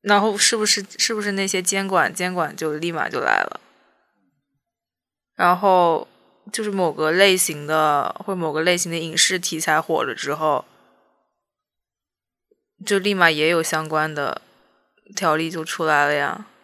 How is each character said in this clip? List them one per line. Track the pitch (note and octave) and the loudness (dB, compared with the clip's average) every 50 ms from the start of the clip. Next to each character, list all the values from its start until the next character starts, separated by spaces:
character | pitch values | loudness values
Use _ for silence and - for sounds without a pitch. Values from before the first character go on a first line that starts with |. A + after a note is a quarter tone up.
然 | _ G3 G#3 G3+ | _ 4 4 4
后 | G3+ A3 G3+ | 4 2 2
是 | G#3 - - - | 2 2 2 2
不 | A3 G#3+ | 2 0
是， | G#3 - G#3 G3 - - - | 0 0 -2 -2 -10 -6 -4
是 | - - A3+ | -2 -2 -2
不 | G#3+ | -4
是 | G3+ G3+ | -4 -4
那 | G3 G3 G3 | -2 -2 -2
些 | F#3+ - F#3 | -2 -2 -2
监 | F#3 - G3 G3 G3 | -2 0 -2 -2 -2
管， | G3 F#3+ F3+ E3 - | 0 2 2 2 2
监 | E3 - F3+ F#3 F3+ | 0 -2 -4 -4 -2
管 | F3+ D#3+ D3+ - | -2 -4 -4 -4
就 | - D#3+ D#3 D3+ | -6 -4 -4 -4
立 | D3+ D#3+ E3+ | -2 -4 -4
马 | E3 D#3 - - | -2 -2 -4 -2
就 | - C3 | -4 -2
来 | - - A1 G1+ G1+ | 0 0 0 0 0
了？ | - - - _ _ _ _ _ _ _ _ _ _ _ _ _ _ _ _ _ _ _ _ _ _ _ _ _ _ _ _ _ _ _ _ _ _ _ | -4 -6 -14 _ _ _ _ _ _ _ _ _ _ _ _ _ _ _ _ _ _ _ _ _ _ _ _ _ _ _ _ _ _ _ _ _ _ _
然 | - F3+ F3 F3+ | 0 2 2 2
后 | F3+ G3+ G3 F#3 F3+ F3 E3+ E3 D#3 - _ _ _ _ _ _ _ _ G#3 | 4 4 4 6 6 6 4 2 0 -2 _ _ _ _ _ _ _ _ -10
就 | - - A3 | -8 -6 -4
是 | G#3+ | -4
某 | G3 G3 F3+ E3 | -2 0 0 0
个 | C#3+ D#3 D#3 D#3 | 0 0 0 0
类 | E3 F3+ G3 G3+ F#3 | 4 4 6 4 4
型 | F#3 - - D#3 D3 D3 D3 | 2 0 -2 -4 -8 -6 -2
的， | D#3 D#3+ D#3 D3+ D3 C#3+ - - - - G3 | 0 2 2 2 2 2 0 -2 -6 -8 -8
或 | - G3 | -6 -6
某 | F3+ E3+ D#3 | -4 -4 -4
个 | D3 D#3 | -2 0
类 | D#3+ F3+ F3+ | 0 2 2
型 | F3 F3 F3 | 0 -2 -4
的 | E3 E3+ | -6 -6
影 | E3 E3 D#3 | -8 -4 0
视 | D#3+ - - F#3 F3+ | 0 2 2 2 -2
题 | F3 - - D#3 | -4 -4 -6 -4
材 | D#3 - D#3 D#3 | 0 2 2 2
火 | E3 - E3 D#3 | 2 0 0 0
了 | - C3 | 0 -2
之 | A2+ - - F3 D3+ | -4 -6 -6 -6 -4
后， | D#3 D#3+ D#3 D3 C3 - _ _ _ _ _ _ _ _ _ _ _ _ _ _ _ _ _ _ _ _ _ _ _ _ _ _ _ _ _ _ _ _ _ _ _ _ _ _ _ _ _ _ _ F#3+ | -2 0 0 0 0 -2 _ _ _ _ _ _ _ _ _ _ _ _ _ _ _ _ _ _ _ _ _ _ _ _ _ _ _ _ _ _ _ _ _ _ _ _ _ _ _ _ _ _ _ -4
就 | - G3+ G3 | -2 -2 0
立 | F#3 G#3 G3+ | 0 0 0
马 | F#3+ F3 E3 | 4 4 2
也 | D#3+ D3 D3+ D#3+ | 4 4 2 2
有 | F3 E3 | 2 2
相 | D#3+ - - D#3+ D#3+ D#3 | 0 0 -2 -4 -4 -2
关 | D#3 D#3 D#3 D#3 | -2 -2 -2 -2
的 | D#3 D3 C#3+ B2+ - - _ _ _ _ _ _ _ _ _ _ _ _ _ _ G3+ | -2 -4 -4 -4 -4 -6 _ _ _ _ _ _ _ _ _ _ _ _ _ _ -10
条 | - F#3+ E3+ D3+ | -2 0 0 0
例 | D#3 E3 E3 | 0 -2 -4
就 | E3+ E3 D#3 | -6 -8 -8
出 | - - - E3+ | -8 -6 -2 0
来 | D#3 D3+ C#3+ C#3+ | 2 2 2 2
了 | C#3+ D3 | 2 2
呀。 | C#3+ C#3+ D#3+ E3+ - G#3 - _ _ | 0 -2 -4 -6 -8 -12 -20 _ _